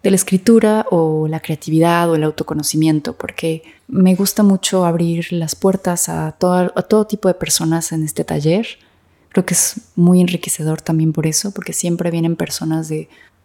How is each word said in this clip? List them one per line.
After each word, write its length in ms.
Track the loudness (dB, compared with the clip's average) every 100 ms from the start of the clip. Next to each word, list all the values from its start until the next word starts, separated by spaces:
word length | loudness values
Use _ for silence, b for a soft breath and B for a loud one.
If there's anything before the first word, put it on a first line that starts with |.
de 80 | 2
la 60 | 0
escritura 680 | 2 2 6 6 4 0 0
o 360 | 0 2 0 -2
la 140 | -4
creatividad 680 | -6 -8 0 2 4 4 2
o 60 |
el 80 | 2
autoconocimiento, 920 | 0 -2 -6 -4 -2 0 2 2 -2 -8
porque 460 | -10 -6 -6 -6 B B -6
me 260 | 2 4
gusta 280 | 4 0 2
mucho 440 | 4 2 0 0 0
abrir 460 | 0 0 -2 -4
las 220 | -4 -4 0
puertas 520 | 0 0 -2 -2 -4
a 240 | -4 -6
todo, 400 | -2 0 2 0 -2
a 60 |
todo 240 | 0 0 0
tipo 220 | -2 -2
de 60 |
personas 580 | -2 -2 -2 0 -2 -4
en 120 | -6
este 180 | -4 -6
taller. 440 | -4 -2 0 0 -2 -12 b b b b b
Creo 140 | -2
que 100 | 0
es 260 | -2 -2 -6 _ 2
muy 240 | 4 6
enriquecedor 600 | 4 0 -6 -6 -4 -4
también 320 | -2 0 0
por 140 | 0 -2
eso, 240 | -2 -6
porque 220 | -10 -8
siempre 380 | -6 -4 -2 -2
vienen 260 | -2 -2 -2
personas 520 | -6 -6 -4 -4 -4
de, 200 | -8 -10 b b _